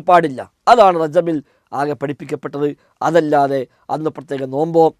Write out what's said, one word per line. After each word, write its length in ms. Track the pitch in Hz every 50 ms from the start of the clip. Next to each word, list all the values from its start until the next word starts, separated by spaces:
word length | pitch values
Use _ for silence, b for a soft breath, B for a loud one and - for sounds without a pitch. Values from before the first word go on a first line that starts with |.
| 156 -
പാടില്ല, 320 | 180 175 170 156 131 120 101 - _ _ - -
അതാണ് 300 | 233 247 208 190 180 165 160
റജബിൽ 340 | 156 143 180 170 170 165 147 - _ _ _ _ _
ആകെ 240 | - 123 143 147 147 117
പഠിപ്പിക്കപ്പെട്ടത്. 680 | 139 139 143 - 175 139 151 135 - 147 139 143 147 147 139 - _ _ _ -
അതല്ലാതെ 600 | - 139 160 170 156 151 151 143 139 135 139 135 127 - _ _ _ -
അന്ന് 200 | - 147 156 156
പ്രത്യേക 340 | 147 - 139 - 143 131 135 131 131
നോമ്പോ 280 | 139 160 165 165 165 160 156 156